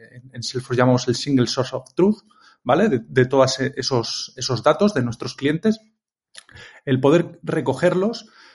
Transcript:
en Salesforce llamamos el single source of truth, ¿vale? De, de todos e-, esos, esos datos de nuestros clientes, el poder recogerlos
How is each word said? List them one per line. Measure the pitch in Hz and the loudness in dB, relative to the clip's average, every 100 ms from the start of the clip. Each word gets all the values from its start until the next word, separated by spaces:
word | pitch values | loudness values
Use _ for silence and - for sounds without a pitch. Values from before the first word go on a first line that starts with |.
| 113 123 131 | -20 -20 -18
en | 127 | -14
Salesforce | 117 127 - 123 | -10 -10 -4 2
llamamos | 127 123 123 | 4 4 2
el | 120 | -2
single | 147 135 120 | 0 0 2
source | - 127 127 | -2 -4 -8
of | - | -8
truth, | - 190 214 _ _ _ _ | 0 0 0 _ _ _ _
¿vale? | - 143 220 | 0 2 2
De, | 123 - | 0 0
de | 131 127 | 2 2
todos | 139 131 - | 4 2 2
e-, | 131 - | -4 -4
esos, | 123 127 113 - - - | -4 -2 -2 -8 -12 -10
esos | 127 120 | -6 -2
datos | 147 156 208 | 0 2 0
de | 151 | 0
nuestros | 120 117 - - | -4 -6 -10 -4
clientes, | 139 156 220 214 _ _ _ _ _ - - - - - - | -4 0 -2 -2 _ _ _ _ _ -20 -20 -20 -20 -12 -4
el | 131 | 0
poder | 139 165 170 - | 4 4 2 -8
recogerlos | - 156 131 127 175 170 202 233 - _ - | -6 -4 -2 0 0 0 -2 -4 -12 _ -20